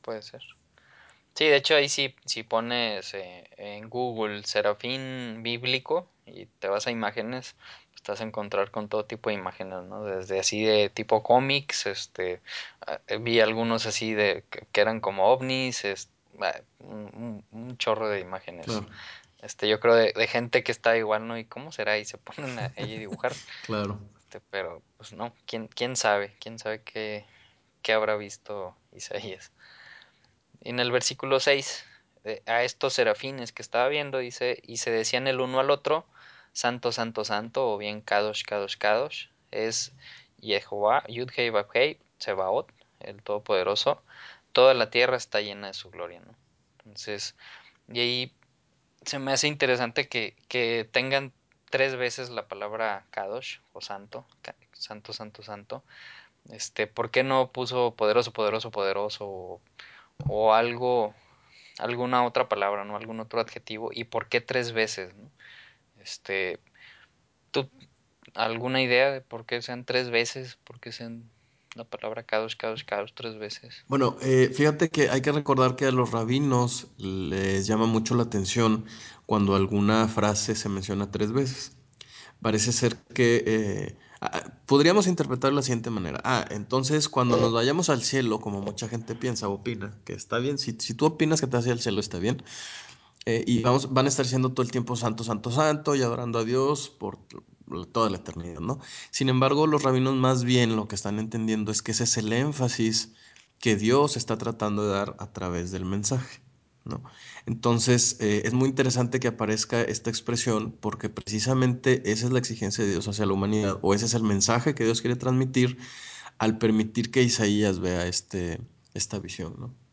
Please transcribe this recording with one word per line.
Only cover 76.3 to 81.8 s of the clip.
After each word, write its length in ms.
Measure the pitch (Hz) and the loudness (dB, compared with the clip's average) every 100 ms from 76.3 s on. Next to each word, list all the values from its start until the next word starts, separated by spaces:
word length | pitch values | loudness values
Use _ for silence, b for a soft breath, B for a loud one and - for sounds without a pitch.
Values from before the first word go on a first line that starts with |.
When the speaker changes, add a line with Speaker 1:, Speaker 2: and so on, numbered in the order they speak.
| 131 143 123 123 - - - | 2 4 4 2 -2 -10 -10
Speaker 2:
les 720 | 98 95 87 95 98 98 95 | -6 -4 -2 0 0 0 2
llama 180 | 110 113 | 2 4
mucho 300 | 110 110 120 | 2 2 0
la 80 | |
atención 640 | 117 104 92 120 113 107 107 B B B - | 2 0 0 2 2 2 -4 B B B -2
cuando 300 | 107 101 98 | 2 4 4
alguna 520 | 95 101 101 110 110 | 4 2 4 4 4
frase 480 | 110 104 104 - 107 | 2 2 2 -2 -2
se 140 | 104 | -2
menciona 420 | 98 98 98 101 | -6 -4 -4 -4
tres 200 | 98 107 | -2 0
veces. 460 | 123 131 135 - - | 0 -2 -6 -12 -16